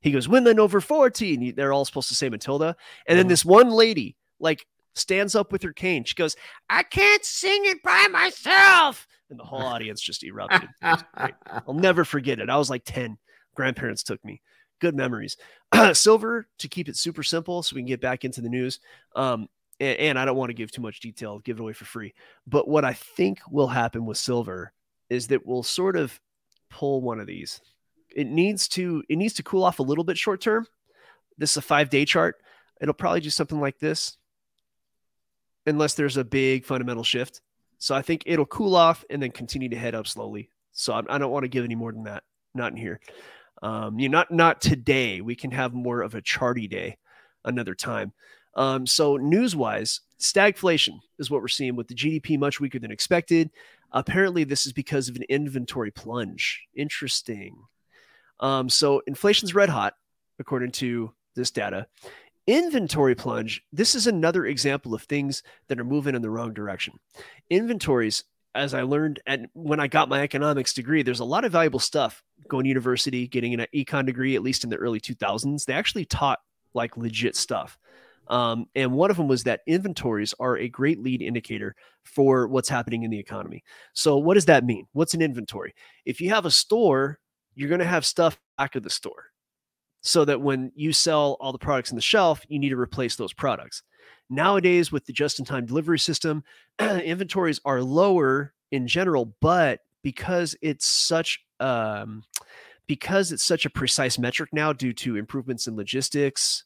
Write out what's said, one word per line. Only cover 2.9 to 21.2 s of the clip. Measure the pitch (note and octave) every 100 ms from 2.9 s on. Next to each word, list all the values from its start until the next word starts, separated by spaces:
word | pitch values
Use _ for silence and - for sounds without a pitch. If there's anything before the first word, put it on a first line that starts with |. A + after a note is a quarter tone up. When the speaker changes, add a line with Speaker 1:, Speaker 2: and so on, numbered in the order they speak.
| - -
Speaker 1:
And | F3
then | F#3
Speaker 2:
Mm-hmm. |
Speaker 1:
this | E3+ E3+
one | G3+ B3
lady, | A3+ A3+ F#3+ G#2 - _ _
like, | D#3+ D#3 - _ _ -
stands | - F#3 G3+ G#3+
up | G3+
with | G3
her | F3+
cane. | - F#3 D#3+
She | A2+ -
goes, | D#3+ - - - _
"I | A3
can't | - - G4+ G#4
sing | - - F#4+ G4+ G4+
it | F4+
by | F4+ F4+ G4+
myself." | F4+ F4+ - - F#4+ G4 F#4 D4+ - - _ _
And | A#3+
the |
whole | - C3+
Speaker 2:
<laughs> | C3
Speaker 1:
audience | A#2 A2 G#2
just | - G#2+
erupted. | - G#2 F#2+ F3+
It | - _ E3+
was | D#3+ - -
great. | - - - A#2 -
I'll |
never | C#3 F#3 F3 E3
forget | D3 C3 A#2+
it. | A2
I | C3+
was, | C#3
like, | B2+ -
ten. | - A#2+ G#2+ _ _ _ -
Grandparents | C3 B2 A#2+ G#2+
took | - G2 G#2
me. | G2 _ _ _ _
Good | E3+ C#3
memories. | C3+ A#2 G#2 - - _ _
<clears throat> | A3+ G#3+
Silver, | D#3 G#3 A3 A3 A#3 G#3+ _
to | -
keep | F3+ D#3+
it | -
super | E3 D#3
simple | C#3+ E3+ E3 F3
so | D#3+ C#3
we |
can | B2
get | B2+
back | C3 B2+ C3+
into | B2
the | A#2
news. | B2 B2+ - _ - _ -
Um, | C3 A#2 G#2 _ _ _
a-, | C#3 B2 D3+
and | C3
I | C3+
don't | C3
wanna | B2+
give | A2+ G#2+
too | -
much | A2+ -
detail, | A#2 G#2